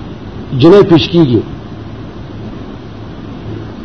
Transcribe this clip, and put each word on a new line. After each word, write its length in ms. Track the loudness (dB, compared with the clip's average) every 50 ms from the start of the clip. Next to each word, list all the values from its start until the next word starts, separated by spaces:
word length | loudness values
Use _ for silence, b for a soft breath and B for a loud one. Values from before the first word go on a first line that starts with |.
| -12 -12 -12 -14 -14 -14 -14 -12 -10 -4 0 4
جنۍ 220 | 8 8 10 8
پیش 260 | 8 8 6 4 4 4
کېږي. 320 | 4 4 4 6 4 2 0 -2 -10 -12 -12 -14 -14 -12 -12 -14 -12 -14 -14 -14 -14 -14 -14 -12 -12 -12 -12 -12 -12 -12 -12 -12 -14 -14 -14 -14 -14 -14 -14 -14 -14 -14 -12 -12 -12 -12 -10 -10 -10 -10 -10 -10 -12 -12